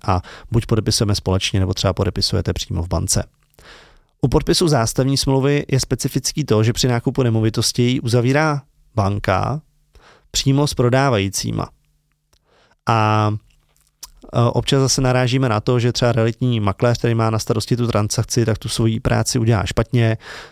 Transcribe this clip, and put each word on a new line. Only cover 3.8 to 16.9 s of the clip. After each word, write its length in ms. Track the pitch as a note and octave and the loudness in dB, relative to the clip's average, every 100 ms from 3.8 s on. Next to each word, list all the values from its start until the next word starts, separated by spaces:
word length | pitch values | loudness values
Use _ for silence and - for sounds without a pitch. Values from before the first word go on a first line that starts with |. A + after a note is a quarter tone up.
| - _ _ - | -20 _ _ -4
U 60 | C3 | 0
podpisu 400 | D#3 D3 E3+ F3 | 0 2 0 2
zástavní 480 | C#3+ A2+ - C3 C#3 | 2 0 0 0 0
smlouvy 480 | - C3+ C3+ C#3+ - | 0 2 2 0 0
je 120 | C3 | -4
specifický 640 | - B2 C3+ C3+ - - | -2 -4 -2 -4 -4 -4
to, 180 | C3+ G#2+ | 0 2
že 100 | A2 | 2
při 160 | A2+ C3+ | 2 0
nákupu 340 | A#2+ C3+ B2 | 0 -2 0
nemovitosti 600 | A#2+ A2 A2 A2 A2 - | 0 2 0 0 -2 0
ji 180 | B2 B2+ | 0 0
uzavírá 640 | A#2 A#2+ A#2+ C#3+ D#3 C#3+ - _ _ | 0 2 2 2 2 -2 -6 _ _
banka 680 | A2+ G2 G2+ - F#2+ G2+ D3 - _ _ - - - _ | -2 0 0 0 0 0 -4 -10 _ _ -20 -20 -20 _
přímo 360 | - C3+ C3+ D3 | -2 2 2 2
s 80 | |
prodávajícíma. 920 | - A#2+ C3 C#3 A2 G2 - A2+ A2 - _ _ _ _ _ _ _ _ _ _ _ - | 2 2 4 2 2 0 -4 -4 -4 -6 _ _ _ _ _ _ _ _ _ _ _ 0
A, 420 | A2+ G#2+ G#2+ G#2+ G#2+ _ _ _ _ _ _ - - - | 2 4 2 2 -2 _ _ _ _ _ _ -20 -20 -6
eh, 60 | A#2+ A#2+ | 0 0
občas 280 | - A#2 C#3 | 0 0 2
zase 200 | C3+ - | 2 0
narážíme 480 | B2+ B2+ B2+ C3 C3 | 0 2 0 0 0
na 120 | G#2+ | 0
to, 180 | - B2 | 0 0
že 140 | A#2+ | 0
třeba 200 | - A#2+ | 0 0
realitní 480 | A#2 A2+ - B2+ A#2 | 2 0 0 -2 0
makléř, 380 | G2+ - A#2+ | -2 0 0